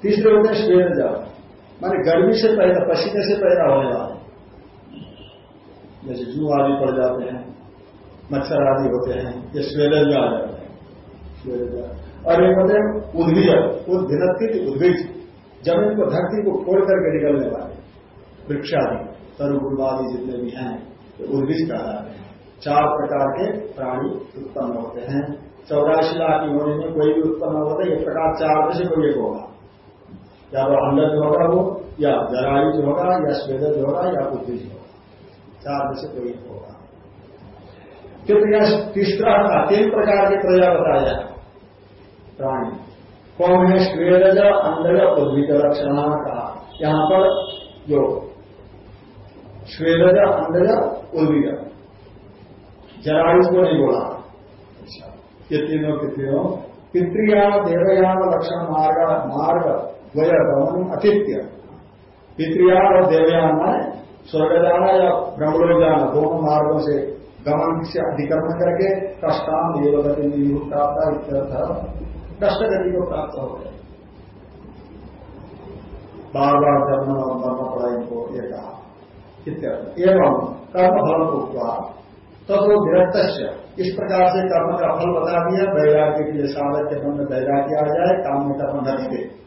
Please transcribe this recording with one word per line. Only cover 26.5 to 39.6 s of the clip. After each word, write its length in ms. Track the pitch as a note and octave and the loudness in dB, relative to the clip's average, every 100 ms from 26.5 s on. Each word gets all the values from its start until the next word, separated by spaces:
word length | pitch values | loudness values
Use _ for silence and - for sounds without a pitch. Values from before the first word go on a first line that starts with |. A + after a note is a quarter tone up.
| C#3+ D3 | -2 0
में 200 | D3+ E3 | -2 -4
कोई 180 | D#3+ D3+ | 0 2
भी 80 | D#3 | 2
उत्पन्न 360 | D#3 - D#3 D3+ | 0 -2 -4 -2
होता 280 | D3+ D#3+ | -2 -2
है, 60 | F#3 | -2
ये 140 | D#3 | -2
प्रकार 300 | D3+ D#3+ D#3+ | -2 -2 -2
चार 300 | D#3 D#3 D#3 | 0 0 2
में 80 | E3+ | 2
से 120 | F3 | 0
कोई 260 | F3 D#3 C#3+ | 0 2 2
एक 60 | C3 | 0
होगा, 320 | A2 G#2+ - - - _ - - - - - - - | -2 -6 -12 -20 -20 _ -20 -20 -20 -20 -20 -20 -8
या 100 | C3+ | -2
तो 80 | C3+ | 0
अंडज 300 | C#3+ - - | 2 2 2
होगा 440 | D3+ D3+ D3+ D3+ - | 2 2 2 2 2
वो, 380 | F#3 F#3+ - - - | 2 0 -4 -12 -4
या 100 | C#3+ | 0
जरायुज 760 | - - B2 - C#3+ D#3 D3+ | 0 -2 -4 0 2 2 0
होगा, 180 | C#3+ C#3+ | 0 0
या 300 | F3+ F3+ D3+ | 0 0 0
स्वेदज 320 | C#3 - C3 | -2 -4 -4
होगा, 440 | D3+ C#3+ C3+ D3 F3+ | -2 -2 -2 -2 -2
या 200 | - - | -2 -4
उद्भिज 340 | B2+ A#2 A#2 | -6 -8 -10
होगा, 240 | G2 - - - _ - - - - - | -10 -18 -20 -20 _ -20 -20 -20 -20 -18
चार 260 | C#3+ C#3+ C#3 | -8 -6 -6
में 80 | |
से 140 | C3+ D3+ | -6 -10
कोई 220 | B2+ A#2+ | -8 -10
एक 200 | A2+ A#2+ | -10 -14
होगा। 300 | - - - - - - - - - - - - - - - - - - | -18 -18 -20 -20 -20 -20 -20 -20 -20 -20 -20 -20 -20 -20 -20 -20 -18 2
फिर 100 | G#3 | 4
यह 540 | G#3 G#3 A3 - - | 6 4 4 2 0
तीसरा 380 | G3 F#3+ - A3 | -2 0 2 2
था, 340 | G3+ G3+ - | 4 4 2